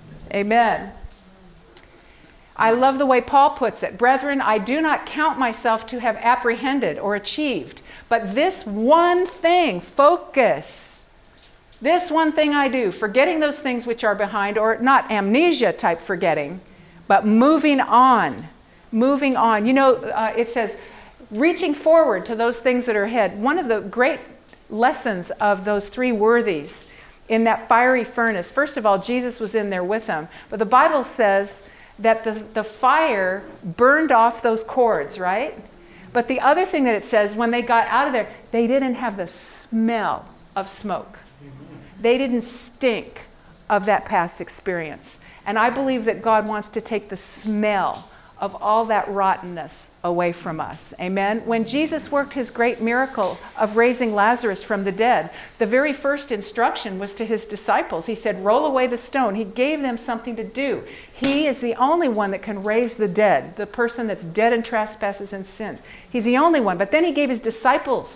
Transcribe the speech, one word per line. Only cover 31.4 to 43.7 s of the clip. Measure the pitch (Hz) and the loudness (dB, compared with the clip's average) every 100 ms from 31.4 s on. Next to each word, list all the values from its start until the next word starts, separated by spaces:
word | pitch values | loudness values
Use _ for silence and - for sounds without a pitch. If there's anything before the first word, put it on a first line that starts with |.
| 196 - - - - - | 0 -8 -20 -20 -20 -2
that | 220 220 | 0 2
the, | 220 214 214 | 0 -8 -8
the | 220 | -6
fire | 214 - 254 294 320 214 185 196 - - | -6 0 2 4 2 0 -2 -4 -8 -14
burned | 185 165 247 294 320 | -10 2 4 4 4
off | 240 233 233 | 4 4 2
those | 240 220 | -2 -2
cords, | 220 - 240 180 143 196 | -2 0 2 2 -4 -6
right? | 180 202 285 - - - - - - | -2 -2 -4 -8 -18 -20 -20 -20 -6
But | 240 233 | -2 0
the | 262 | 2
other | 262 311 | 4 4
thing | 370 320 | 2 0
that | 262 | 2
it | 208 | 0
says, | 208 220 208 208 | 0 0 0 0
when | 233 | -2
they | 240 | 0
got | 240 233 214 | 2 2 2
out | 233 285 | 0 0
of | |
there, | 247 208 - - | -2 -4 -10 -6
they | 226 233 | -2 2
didn't | 269 269 | 2 0
have | 240 247 202 | -4 -6 -6
the | 170 | -10
smell | - - - - 226 226 233 185 131 - - - - | -12 -20 -20 -6 0 0 0 -2 -4 -8 -20 -12 -8
of | 190 | -8
smoke. | - 208 165 - - - - 143 131 - 139 - 190 | -10 -8 -8 -8 -20 -20 -20 -20 -20 -20 -20 -20 -2
They | 226 254 | 2 2
didn't | 269 240 | 2 -2
stink | 233 - - - 262 208 - - - - - - | -4 -12 -20 -2 -2 -2 -6 -16 -20 -20 -20 -14
of | - | -2